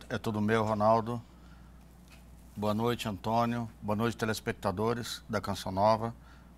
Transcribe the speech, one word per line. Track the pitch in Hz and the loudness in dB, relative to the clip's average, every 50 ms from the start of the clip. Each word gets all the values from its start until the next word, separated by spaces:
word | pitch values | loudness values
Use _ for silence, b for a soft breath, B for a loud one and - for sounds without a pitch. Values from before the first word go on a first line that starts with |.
| - - | -4 -6
é | 123 110 | -8 -4
todo | - 117 107 107 | -4 -2 -2 0
meu, | 104 104 113 113 110 | 2 2 2 2 2
Ronaldo. | 107 110 101 104 110 113 113 110 113 120 120 113 B B B B B B B B B B - - - - - - - - - - - - - - - - | 2 0 2 4 4 4 4 2 0 -6 -8 -8 B B B B B B B B B B -20 -20 -20 -20 -20 -20 -20 -20 -20 -20 -20 -20 -20 -20 -16 -8
Boa | - 101 104 104 | -2 0 0 2
noite, | 107 117 120 120 110 - 113 | 2 2 0 0 0 -2 -4
Antônio. | 104 90 - 110 110 117 117 117 117 120 117 113 - - | -6 -4 -2 0 2 2 2 2 0 -2 -4 -6 -10 -10
Boa | - 104 107 | -4 -2 0
noite, | 104 113 117 107 | 0 0 0 0
telespectadores | - - 107 110 - - - 110 - - 104 90 92 107 113 120 120 117 - - - - - | 0 -2 -2 -2 -2 -4 -6 -6 -2 -2 -2 -2 0 0 0 0 -2 -4 -8 -10 -12 -8 -4
da | 113 104 | -4 -4
Canção | 95 - 98 - - - | -2 -2 -4 -6 -6 -4
Nova. | 92 95 101 107 113 107 110 117 120 B B B B B B B B | 0 2 4 4 4 4 0 -4 -6 B B B B B B B B